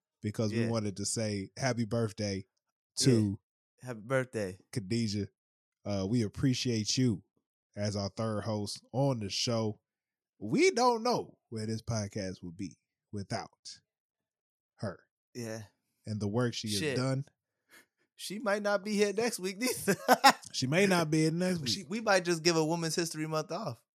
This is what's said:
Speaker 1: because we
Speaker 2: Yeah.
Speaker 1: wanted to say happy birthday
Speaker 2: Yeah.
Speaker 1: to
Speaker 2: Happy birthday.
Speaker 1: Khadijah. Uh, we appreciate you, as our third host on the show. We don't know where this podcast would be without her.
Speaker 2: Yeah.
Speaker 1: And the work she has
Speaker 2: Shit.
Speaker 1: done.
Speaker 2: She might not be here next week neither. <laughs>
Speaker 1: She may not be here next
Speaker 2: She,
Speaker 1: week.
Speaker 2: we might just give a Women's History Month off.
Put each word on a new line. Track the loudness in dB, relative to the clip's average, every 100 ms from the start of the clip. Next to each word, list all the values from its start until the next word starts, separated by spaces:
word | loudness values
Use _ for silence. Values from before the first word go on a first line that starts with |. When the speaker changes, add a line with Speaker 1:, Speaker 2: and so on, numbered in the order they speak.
| _ _
Speaker 1:
because | -6 -2 -2
we | 0
Speaker 2:
Yeah. | 0
Speaker 1:
wanted | 0 -2 -4
to | -4
say | -2 -2 -4 -6 -4
happy | -4 -2 -2
birthday | 0 -2 -2 -4 -4 -8 _ _ _ _ 2
Speaker 2:
Yeah. | 4
Speaker 1:
to | 4 2 -2 _ _ _ _
Speaker 2:
Happy | -14 -12
birthday. | -2 -2 0 -4 -6 -8 _
Speaker 1:
Khadijah. | -8 -2 -2 0 -2 -4 _ _ _ _ _ -4
Uh, | -2 0
we | 0
appreciate | -2 0 0 0 0 -2 0 2
you, | 2 0 _ _ _ _ _ -6
as | -4 -2
our | -4
third | -4 -4 -2
host | -2 -4 -4 -10 _
on | -2 0 -2
the | -4
show. | -4 -2 0 -2 -4 _ _ _ _ _ _
We | -2 4 4
don't | 6 4 4
know | 2 0 -2 -14 _
where | -6 -4
this | -4
podcast | -2 -4 -2 -4 -6 -6
would | -12 -10
be | -10 -10 _ _ _
without | -10 -6 -8 -8 _ -20 -20 _ _ _ _ _ _ _ _ _ -10
her. | -10 -10 _ _ _
Speaker 2:
Yeah. | -10 -8 -8 -12 _ _ _ -8
Speaker 1:
And | -4
the | 0
work | 2 0
she | -2 -4
has | -2
Speaker 2:
Shit. | 0 0
Speaker 1:
done. | 0 -2 -6 _ _ _ _ -20 _ _ _ -14
Speaker 2:
She | -10 -4
might | -2 0
not | 2 0
be | 0
here | 2 2
next | 2 -2 -2
week | -6 -2
neither. | -2 0 0 0 6
<laughs> | 8 8 6 -4
Speaker 1:
She | -4 0
may | 4 4
not | 4 4
be | 4
here | 2
next | 2 0 0 -2
Speaker 2:
She, | -4
Speaker 1:
week. | -4
Speaker 2:
we | -2
might | 4 4 4
just | 2
give | 4 4
a | 4
Women's | 0 0 -2
History | -2 -4 -2
Month | -2 -2
off. | -6 -6 -8 _